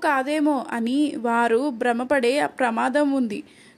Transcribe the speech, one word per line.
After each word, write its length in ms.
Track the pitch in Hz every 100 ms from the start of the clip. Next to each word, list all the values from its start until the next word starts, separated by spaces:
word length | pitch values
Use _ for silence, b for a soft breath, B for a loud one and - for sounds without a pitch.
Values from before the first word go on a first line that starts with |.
| 320
కాదేమో 500 | 269 262 311 302 269 - 233
అని 220 | 226 277 294 247 233
వారు 340 | 233 233 233 294 226
భ్రమపడే 520 | 247 233 254 285 240 285 285 -
ప్రమాదం 480 | 247 226 254 285 294 269
ఉంది. 200 | 233 - - B B